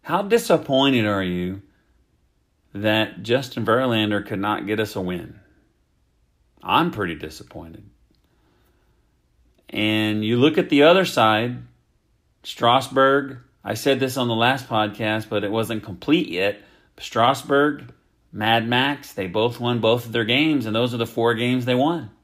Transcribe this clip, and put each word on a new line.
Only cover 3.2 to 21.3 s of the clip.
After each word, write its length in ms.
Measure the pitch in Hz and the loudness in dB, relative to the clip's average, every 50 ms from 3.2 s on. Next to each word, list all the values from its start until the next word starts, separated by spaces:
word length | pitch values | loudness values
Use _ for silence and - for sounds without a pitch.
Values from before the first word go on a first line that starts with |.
| 107 | -4
Justin 440 | 110 120 131 139 - - 123 110 | -2 0 0 0 -4 -8 -6 0
Verlander 580 | 110 110 123 131 127 117 110 107 104 104 101 101 | 2 2 2 2 0 0 0 0 0 -2 -2 -4
could 160 | - 110 92 | -6 -6 -4
not 260 | 98 104 107 - - | -2 -2 -4 -4 -4
get 140 | 98 107 107 | -4 -2 -2
us 160 | 110 104 - | -2 -4 -4
a 60 | 104 92 | -6 -6
win? 380 | 90 90 87 82 - - - _ _ _ _ _ _ _ _ _ _ _ _ _ _ _ _ _ _ _ _ _ _ _ _ - | -6 -6 -6 -8 -12 -18 -20 _ _ _ _ _ _ _ _ _ _ _ _ _ _ _ _ _ _ _ _ _ _ _ _ -6
I'm 280 | 90 95 131 165 175 | 0 0 2 2 0
pretty 260 | - 110 101 87 82 | -2 -4 -4 -6 -6
disappointed. 680 | - - 78 78 - - - - - 82 82 82 - 101 107 _ _ _ _ _ _ _ _ _ _ _ _ _ _ _ _ _ _ _ _ _ _ _ _ _ _ _ _ _ _ _ _ _ _ _ _ | -8 -10 -14 -14 -16 -20 -18 -18 -18 -18 -18 -20 -20 -20 -20 _ _ _ _ _ _ _ _ _ _ _ _ _ _ _ _ _ _ _ _ _ _ _ _ _ _ _ _ _ _ _ _ _ _ _ _
And 560 | - 104 107 107 110 110 107 107 107 107 107 | -6 -4 -2 0 0 0 0 0 -2 -2 -2
you 140 | 107 117 120 | 0 2 4
look 180 | 127 156 156 | 4 4 4
at 140 | - - - | 2 0 2
the 140 | 147 139 143 | 4 6 8
other 200 | 160 175 190 185 | 8 8 6 4
side, 540 | 180 - 139 113 110 110 107 113 123 123 120 - - _ _ _ _ _ _ _ _ _ _ _ _ _ _ _ | 0 2 2 4 4 4 2 0 -2 -6 -8 -12 -18 _ _ _ _ _ _ _ _ _ _ _ _ _ _ _
Strasburg. 960 | - - - - 117 120 135 127 - 135 135 135 135 139 143 139 139 131 - - _ _ _ _ | -18 -8 0 2 4 4 4 2 0 2 4 4 6 4 2 0 -2 -12 -16 -20 _ _ _ _
I 120 | 101 107 | -8 -6
said 240 | 107 - 143 139 120 | -2 0 0 0 2
this 180 | 135 131 123 | 0 -4 -2
on 120 | 139 123 120 | -2 -2 -2
the 60 | 117 | 0
last 340 | 110 117 123 131 135 123 - | 2 2 2 2 0 -4 -4
podcast, 600 | 120 110 107 107 104 - 117 107 107 110 107 - | -2 -2 -2 -2 -4 -6 -4 -2 -2 -4 -4 -4
but 140 | 110 104 101 | -4 -4 -4
it 80 | 101 | -2
wasn't 320 | 104 113 113 101 117 110 - | -2 -2 -2 -2 -4 -8 -8
complete 460 | - 92 - - - 151 175 160 - | -10 -14 -10 0 2 2 2 2 -2
yet. 320 | 85 87 95 101 104 - - _ _ _ _ _ _ - | -4 -2 -2 -2 -2 -4 -14 _ _ _ _ _ _ -18
Strasburg, 920 | - - - 113 113 123 139 131 - - 143 139 143 151 147 147 - - - _ _ _ _ _ _ _ - | -18 -6 0 2 2 2 2 0 -2 0 2 2 4 2 0 -4 -12 -20 -20 _ _ _ _ _ _ _ -10
Mad 360 | 104 107 110 113 117 113 117 | -4 0 2 2 2 2 0
Max, 440 | 123 123 131 143 143 135 - - - | 0 0 0 -2 -4 -6 -10 -16 -8
they 140 | - 95 | -8 -8
both 320 | 92 87 107 110 117 117 - | -4 -2 0 0 0 -2 -2
won 220 | 120 123 123 117 | -4 -2 -2 0
both 260 | 107 110 117 120 117 | 2 2 2 2 -2
of 60 | 117 110 | -4 -2
their 120 | 120 110 | -2 0
games, 420 | 104 120 135 151 160 156 139 117 | 2 2 2 2 2 2 0 -2
and 100 | 110 107 | -2 -2
those 180 | 113 123 123 120 | 0 0 0 -2
are 40 | 117 | -4
the 60 | 113 | -4
four 300 | 113 - 123 117 117 | -4 -2 0 2 2